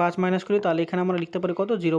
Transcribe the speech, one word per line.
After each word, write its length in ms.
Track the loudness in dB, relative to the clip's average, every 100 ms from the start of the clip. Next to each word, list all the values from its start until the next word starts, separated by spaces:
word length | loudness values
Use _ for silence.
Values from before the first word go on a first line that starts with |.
পাঁচ 120 | 0 2
মাইনাস 200 | 0 0 0
করি 100 | 0
তাহলে 160 | 2 0
এখানে 160 | 0 0
আমরা 140 | 0 -2
লিখতে 160 | -4 -4
পারি 100 | -2 -2
কত, 100 | -2 0
জিরো 140 | 0